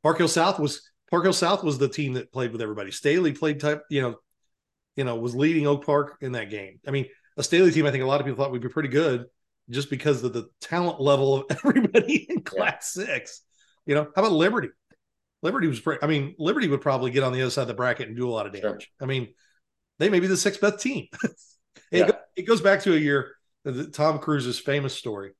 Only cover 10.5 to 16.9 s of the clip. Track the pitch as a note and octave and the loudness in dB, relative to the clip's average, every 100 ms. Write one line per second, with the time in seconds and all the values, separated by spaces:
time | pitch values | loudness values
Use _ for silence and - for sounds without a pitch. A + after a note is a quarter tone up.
10.5 | _ - E3+ F3 D#3+ C#3 C#3 C3+ C3+ C3+ | _ -6 -2 -2 0 2 4 4 0 -2
11.5 | - C#4+ C4+ G#3 G#3+ G#3 D#4+ - F4 - | -2 2 2 4 4 4 -2 -2 -6 -4
12.5 | F#2+ F#2 - - F3+ G#3+ C3 - - _ | -2 -2 -4 -10 -8 -6 -6 -8 -20 _
13.5 | _ _ _ - D3 D3 - A3 D#3 F3 | _ _ _ -2 0 0 0 2 4 4
14.5 | A3 C#3 _ _ _ _ _ _ _ D#3+ | 2 -4 _ _ _ _ _ _ _ -2
15.5 | B3+ E3 B2+ - C#3+ D3 D3+ C#3 F3 D#3+ | 0 0 -2 -4 -2 0 0 -2 -4 0
16.5 | C#4 G3 C#3 D3+ | 2 2 0 0